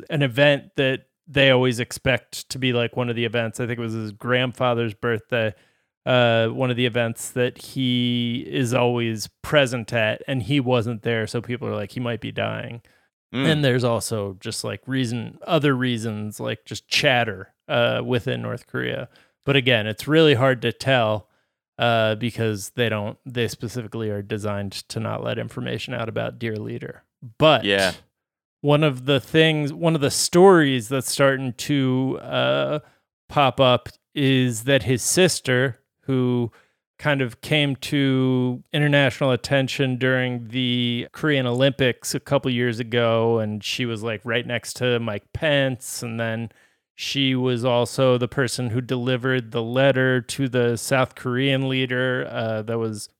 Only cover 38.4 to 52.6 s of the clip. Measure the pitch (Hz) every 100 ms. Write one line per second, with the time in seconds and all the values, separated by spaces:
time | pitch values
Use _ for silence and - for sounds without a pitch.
38.4 | 127 123 - 151 147 143 131 - 139 123
39.4 | - 139 131 - 135 127 131 127 127 123
40.4 | 110 127 127 123 120 120 - - 156 143
41.4 | 127 120 139 131 131 113 - 147 - 139
42.4 | 131 120 123 113 117 120 117 113 113 117
43.4 | 107 107 - - 120 110 113 107 120 117
44.4 | 117 120 - - 127 120 117 104 _ -
45.4 | 160 143 135 123 - - 120 113 113 113
46.4 | 117 _ _ _ _ - - 143 135 131
47.4 | 127 120 127 120 120 - 131 123 123 -
48.4 | 123 - 123 117 120 131 120 127 131 127
49.4 | 113 120 113 123 139 127 131 127 117 -
50.4 | 135 123 120 117 - 135 131 - 131 123
51.4 | 139 135 131 131 127 127 127 127 - 120
52.4 | 113 110